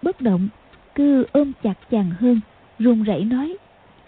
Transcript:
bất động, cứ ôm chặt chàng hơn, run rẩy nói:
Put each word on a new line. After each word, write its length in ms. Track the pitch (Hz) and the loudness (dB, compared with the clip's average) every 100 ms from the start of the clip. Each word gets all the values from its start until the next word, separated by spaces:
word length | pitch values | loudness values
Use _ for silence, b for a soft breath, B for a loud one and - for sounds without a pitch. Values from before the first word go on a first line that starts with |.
bất 180 | 320 - | -6 -4
động, 280 | 240 180 196 - _ - _ | 0 0 -2 -6 _ -20 _
cứ 320 | - 285 269 240 | -2 2 2 2
ôm 200 | 285 285 254 | 0 0 -2
chặt 120 | 220 185 - | -6 -6 -4
chàng 200 | 220 185 175 | -2 -2 0
hơn, 200 | 247 233 - _ _ - | 2 2 -2 _ _ -2
run 240 | 233 226 | 2 2
rẩy 220 | 214 156 | 0 -2
nói: 320 | 214 247 302 381 - _ _ _ | -2 -2 -4 -8 -16 _ _ _